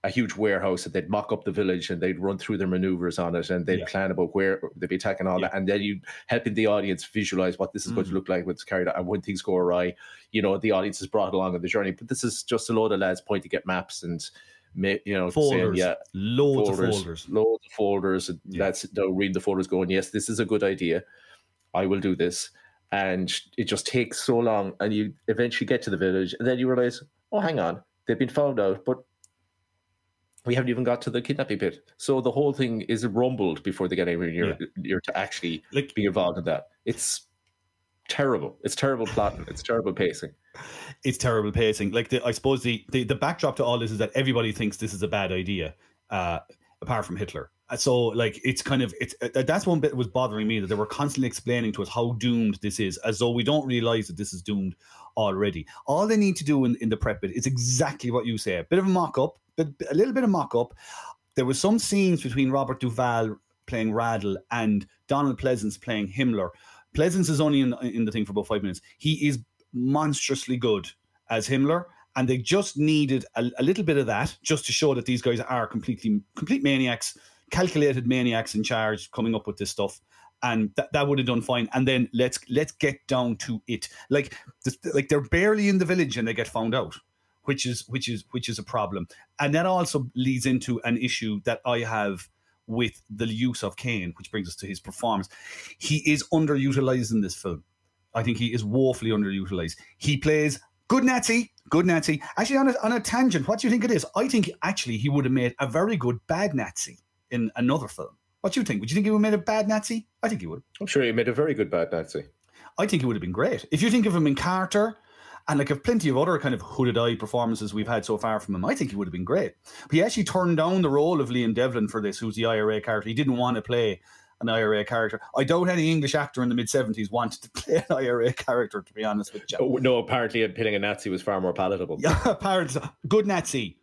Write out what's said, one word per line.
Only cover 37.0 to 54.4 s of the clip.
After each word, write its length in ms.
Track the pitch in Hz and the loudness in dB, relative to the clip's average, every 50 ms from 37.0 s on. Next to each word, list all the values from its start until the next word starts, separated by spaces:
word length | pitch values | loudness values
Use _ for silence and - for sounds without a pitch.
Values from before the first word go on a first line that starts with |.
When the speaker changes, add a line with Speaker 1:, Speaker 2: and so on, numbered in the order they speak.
| - - - - - _ _ _ _ _ _ _ _ _ _ _ _ _ _ _ _ - | -2 -4 -4 -4 -8 _ _ _ _ _ _ _ _ _ _ _ _ _ _ _ _ -6
Speaker 1:
terrible. 480 | - - 143 135 120 95 71 - - _ - | -2 0 2 2 2 0 -2 -6 -10 _ -6
It's 120 | - - | -4 -2
terrible 300 | - - 139 135 120 113 | 0 0 0 2 0 -2
plotting. 380 | 101 - - 104 101 - - 80 | -2 0 0 0 0 -2 -4 -12
It's 160 | - 73 - - | -10 -12 -10 -4
terrible 300 | - 117 117 95 98 87 | -2 -2 0 0 -2 -2
pacing. 380 | - 98 87 80 - - 71 - _ _ _ _ - - - - - - - 135 _ - | 0 0 0 0 -4 -10 -12 -14 _ _ _ _ -18 -18 -16 -16 -16 -16 -18 -18 _ -4
Speaker 2:
It's 140 | 135 120 | -4 -2
terrible 340 | - - 123 113 110 104 104 | 0 0 2 2 2 0 0
pacing. 400 | 101 - 117 110 110 - 104 101 | 2 2 4 4 2 2 0 0
Like, 180 | 92 117 113 - | 0 0 0 2
the, 140 | 131 123 - | -2 0 0
I 60 | 123 | 0
suppose 300 | 113 - - 135 135 127 | -2 0 2 2 2 2
the, 220 | - 123 117 104 - - | 0 -2 -2 -2 -6 -2
the, 120 | - 131 123 | -2 -2 0
the 120 | 104 139 | 0 -2
backdrop 400 | 120 135 147 170 - - 143 - | 0 0 -2 -2 0 -2 -2 0
to 60 | - 131 | 0 0
all 140 | 120 120 120 | 2 2 0
this 120 | 113 113 | 0 -2
is 60 | 110 101 | -2 -2
that 120 | 110 - - | -2 0 0
everybody 360 | 127 135 131 123 120 113 110 | 0 0 2 2 2 0 0
thinks 260 | 104 - 117 104 101 | -2 -2 -2 -2 -2
this 160 | - 110 104 90 | -4 -8 -8 -4
is 80 | 95 | -4
a 60 | 104 | -4
bad 240 | 92 95 104 98 90 | -2 -2 -2 -2 -2
idea, 420 | 92 92 92 92 101 92 80 78 - _ _ _ _ _ _ _ | -2 -2 -2 -2 -4 -4 -4 -6 -8 _ _ _ _ _ _ _
uh, 300 | 104 95 90 85 85 - - _ - _ _ _ _ _ | -6 -4 -2 -2 -4 -6 -8 _ -20 _ _ _ _ _
apart 240 | - 147 123 110 101 | -6 -4 -4 -4 -4
from 100 | - 90 | -6 -6
Hitler. 340 | 92 104 87 - 76 67 - _ _ _ _ | -8 -8 -8 -8 -12 -12 -12 _ _ _ _
Uh, 80 | 123 | -6
so, 300 | 120 - 139 127 123 120 | -2 2 2 4 4 2
like, 320 | 113 104 117 117 107 101 - - | 2 2 0 0 0 -2 -2 -4
it's 180 | 131 127 - | -2 -2 -2
kind 200 | - - 143 131 | -2 0 0 0
of, 120 | 127 101 90 - | 0 0 -2 -6
it's, 160 | 123 113 - - | -8 -8 -6 -8
uh, 200 | - 120 - 135 127 | -8 -2 0 0 2
that's 220 | 135 156 196 208 | 2 0 0 2
one 140 | 190 170 156 | 2 2 2
bit 120 | 135 151 | 2 0
that 60 | 143 | 0
was 100 | 127 123 | 0 -4
bothering 400 | 104 - 127 127 120 107 107 107 | -2 0 0 0 0 -2 -2 0
me, 120 | 107 113 107 | 0 0 0
that 80 | 95 | 0
they 80 | 90 107 | -2 0
were 100 | 101 107 | -2 -2
constantly 420 | 107 - - 143 147 139 135 131 | -4 -2 -2 -2 -2 0 0 -2
explaining 440 | 120 - - - 123 120 120 113 110 | -2 -2 -4 -2 -2 0 0 0 -2
to 100 | 101 - | -2 -4
us 60 | 101 - | -6 -4
how 220 | - 120 117 117 120 110 | -2 -2 0 0 -2 0
doomed 360 | 120 123 120 117 113 107 98 - | 0 2 2 4 2 2 0 0
this 180 | - 104 98 - | -4 -6 -2 -2
is, 180 | 127 - 117 - | -2 -2 -2 -2
as 200 | - 113 110 98 | -2 -4 0 2
though 120 | 120 120 | 2 2
we 120 | 120 120 117 | 2 2 2
don't 220 | 139 147 151 139 | 2 2 2 2
realise 420 | 131 123 120 113 117 117 113 104 | 0 0 0 2 2 2 0 0
that 100 | 95 85 | -4 -6
this 160 | 82 104 - - | -8 -8 -8 -8
is 80 | 90 | -10